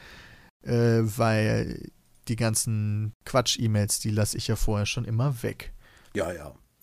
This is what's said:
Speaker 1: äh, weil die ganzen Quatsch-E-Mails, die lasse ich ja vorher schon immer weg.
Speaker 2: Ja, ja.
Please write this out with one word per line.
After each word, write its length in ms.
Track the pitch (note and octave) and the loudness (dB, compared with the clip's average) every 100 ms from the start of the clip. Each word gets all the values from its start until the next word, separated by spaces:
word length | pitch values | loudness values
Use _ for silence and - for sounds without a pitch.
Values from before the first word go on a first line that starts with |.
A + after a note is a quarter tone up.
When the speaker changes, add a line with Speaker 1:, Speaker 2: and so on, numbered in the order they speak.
| - - - - - _ | -20 -20 -20 -20 -20 _
Speaker 1:
äh, 360 | - A#2+ A#2 A2+ | 0 4 4 4
weil 880 | A2 G#2 A2+ A2 G#2+ A2+ A2+ A2+ - - _ _ - | 2 2 2 2 2 2 -2 -6 -12 -18 _ _ -6
die 80 | A#2 | -2
ganzen 760 | A#2 A2 - G#2+ G#2+ G#2 G#2+ - - | 0 0 0 0 0 -2 -4 -8 -2
Quatsch-E-Mails, 720 | C3 A#2 - A#2 G#2+ G#2 - | 0 2 0 2 2 2 0
die 80 | A2+ | 0
lasse 260 | G#2+ G#2 - | 0 0 0
ich 120 | - | -2
ja 80 | A2 | 0
vorher 280 | - G#2 G#2 | 2 2 0
schon 200 | - A#2+ | -4 -2
immer 360 | A2 C#3 A#2+ | 0 0 -2
weg. 280 | A2+ - - - - - - | -6 -8 -12 -16 -20 -20 -8
Speaker 2:
Ja, 180 | G2+ F2 | -4 -4
ja. 200 | F2 D2+ - _ _ | -6 -12 -16 _ _